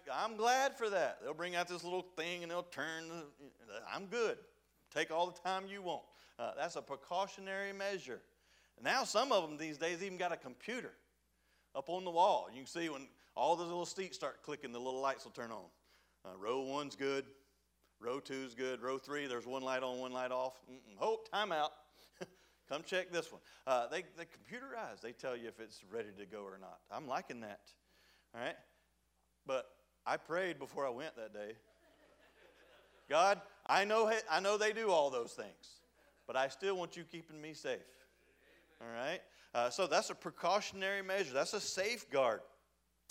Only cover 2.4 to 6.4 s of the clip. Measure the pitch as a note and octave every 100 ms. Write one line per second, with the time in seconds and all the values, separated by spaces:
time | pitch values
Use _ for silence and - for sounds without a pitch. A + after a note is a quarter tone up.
2.4 | E3+ F3 F3 C#3 D3+ D#3+ E3 E3+ D3 C#3
3.4 | C#3 - A2+ G#2 G2+ C3+ F#3+ A#3+ G#3 B2
4.4 | - _ _ _ _ D3 D#3+ D#3+ F3+ E3+
5.4 | F3+ F#3+ G3 G3+ F3+ D3+ - - - -